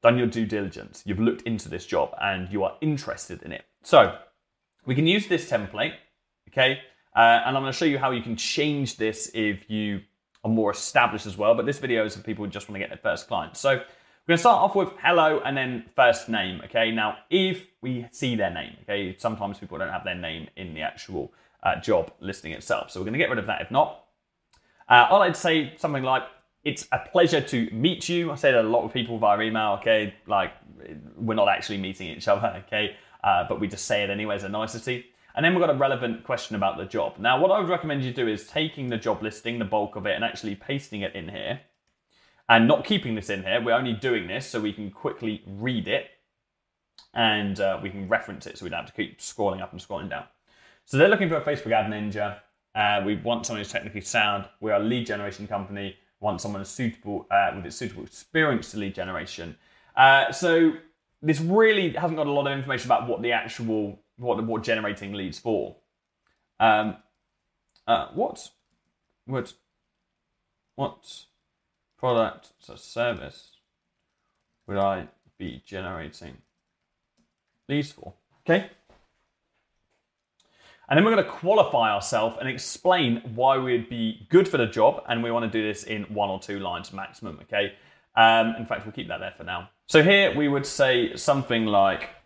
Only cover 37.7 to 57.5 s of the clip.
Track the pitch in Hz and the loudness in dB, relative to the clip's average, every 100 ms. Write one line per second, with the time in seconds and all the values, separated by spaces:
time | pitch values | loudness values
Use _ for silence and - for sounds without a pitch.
37.7 | 175 160 139 127 120 117 107 - 156 156 | -2 -2 -4 -4 -2 -2 -2 -6 -4 -4
38.7 | 151 127 113 113 104 107 - 117 117 101 | -6 -6 -4 -2 -2 -4 -8 -8 -6 -2
39.7 | 107 104 107 98 92 113 - 110 101 - | -2 -2 -4 -4 -2 -4 -6 -10 -10 -6
40.7 | 139 139 107 95 - 82 101 - 135 _ | -8 -6 -8 -8 -8 -12 -10 -8 -8 _
41.7 | _ _ _ _ _ _ _ - 113 117 | _ _ _ _ _ _ _ 6 6 8
42.7 | 151 - 208 127 110 95 98 95 113 117 | 4 2 -2 -2 -6 -6 -6 -2 -2 2
43.7 | 117 127 107 131 113 87 107 135 117 107 | 0 0 -4 -2 -2 -2 -8 -6 -4 -4
44.7 | 101 101 - 113 - 113 107 95 98 120 | -6 -12 -8 -8 -6 -6 -6 -10 -8 -4
45.7 | 120 92 123 - _ _ _ _ _ _ | -4 -2 -4 -4 _ _ _ _ _ _
46.7 | _ _ _ _ - 113 107 101 98 98 | _ _ _ _ 0 2 2 -2 0 0
47.7 | 92 98 98 95 95 - 95 - - 87 | 0 -6 -10 -2 -2 -2 -14 -16 -14 -10
48.7 | 85 - - 104 - - - 101 95 92 | -10 -12 -8 -8 -8 -14 -2 -2 -2 -10
49.7 | 87 - 98 95 71 - _ _ _ _ | -14 -12 -10 -8 -10 -12 _ _ _ _
50.7 | _ _ 135 180 208 185 160 139 147 110 | _ _ 4 6 6 2 0 -2 -4 0
51.7 | 110 110 104 104 104 104 101 _ _ _ | 0 0 -4 -6 -4 -6 -8 _ _ _
52.7 | 107 104 104 98 104 117 117 - 110 101 | -2 0 0 0 -2 -2 -4 -4 -8 -6
53.7 | 98 104 101 - 117 104 101 95 _ 107 | -8 -8 -12 -2 0 2 0 -6 _ 0
54.7 | 101 107 123 113 104 101 95 101 101 95 | 0 2 -2 -4 -6 -6 -10 -8 -8 -8
55.7 | 101 98 - _ _ - 90 104 101 98 | -8 -10 -12 _ _ -4 -4 -6 -8 -10
56.7 | - 120 - - 98 - 98 98 | -4 -4 -4 -8 -8 0 2 2